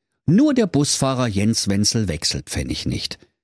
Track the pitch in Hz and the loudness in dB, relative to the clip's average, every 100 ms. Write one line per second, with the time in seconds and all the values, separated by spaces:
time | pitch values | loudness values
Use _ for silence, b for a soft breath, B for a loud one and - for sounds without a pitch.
0 | _ _ - 175 302 254 214 139 143 - | _ _ 2 4 4 4 2 2 0 0
1 | 135 131 123 98 104 110 - 98 107 120 | 0 0 0 0 0 0 0 0 0 0
2 | 104 76 - 71 - - 67 - - 62 | -2 -2 -4 -6 -6 -6 -6 -6 -4 -6
3 | - - b b | -6 -12 b b